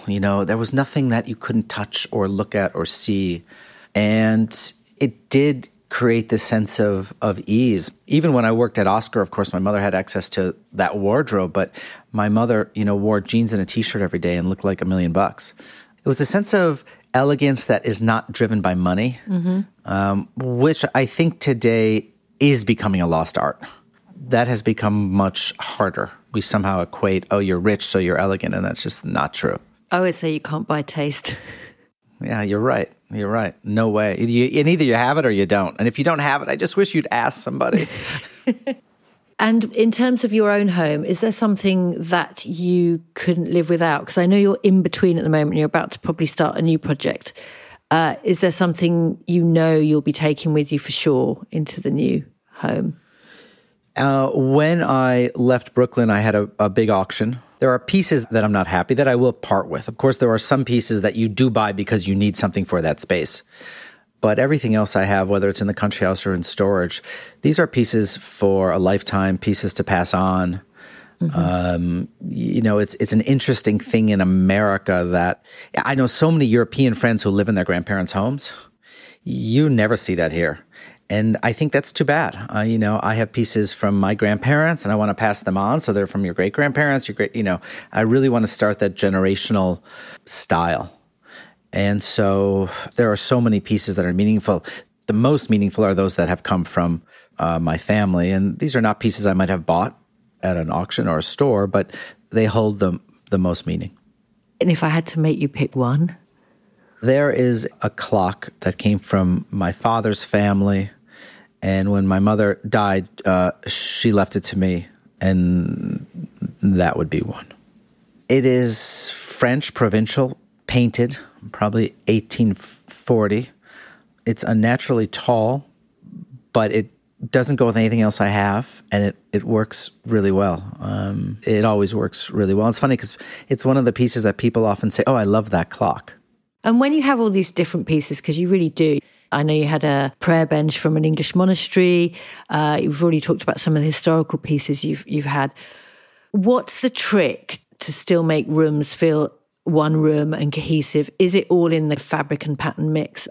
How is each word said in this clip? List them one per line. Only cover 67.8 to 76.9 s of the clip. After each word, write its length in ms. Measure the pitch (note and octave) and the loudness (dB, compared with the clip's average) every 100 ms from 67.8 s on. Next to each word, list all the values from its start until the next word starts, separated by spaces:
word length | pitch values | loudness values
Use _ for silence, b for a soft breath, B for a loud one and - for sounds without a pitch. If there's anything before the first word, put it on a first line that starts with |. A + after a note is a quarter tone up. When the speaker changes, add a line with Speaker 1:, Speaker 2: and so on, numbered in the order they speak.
| A#2 A2+ G2+ - | 0 0 0 -4
Speaker 1:
for 540 | - - G2+ G2 F#2+ | -8 -2 0 2 2
a 80 | E2+ | 2
lifetime, 580 | F#2 G2 - G2+ F#2+ F#2 | 2 0 0 -2 0 0
pieces 360 | - G2+ G2+ - | -2 -2 -2 -4
to 80 | |
pass 300 | G2 F#2+ F2+ | -2 0 0
on. 480 | F#2 F#2+ F#2 F2+ F#2 - B B B B B | 0 0 0 -2 -4 -10 B B B B B
Speaker 2:
Mm-hmm. 180 | E2 E2+ | -4 0
Speaker 1:
Um, 720 | E2+ F2+ F2+ F2 F2 F2 - - - | 0 0 0 -2 -2 -4 -6 -10 -10
you 340 | - - - | -6 -2 0
know, 180 | A2+ G#2 | 2 2
it's, 160 | G#2 - | 0 -2
it's 180 | A2 | 0
an 80 | A2 | 0
interesting 580 | A2 C3+ - B2 - G#2 | 2 2 2 0 0 0
thing 300 | - A2+ A2 | 0 0 2
in 120 | G2+ | 2
America 880 | F#2 F#2+ F#2 G2 G#2+ G2 - F#2 F2 | 4 4 4 4 2 0 0 0 2
that 340 | F2+ F2 - - B B - | 2 0 -2 -8 B B -4
I 180 | - C3+ | 0 2
know 120 | B2+ | 0
so 240 | - D#3+ | 2 2
many 140 | E3 C3+ | 4 4
European 480 | A#2 A2+ - C3+ | 4 2 2 2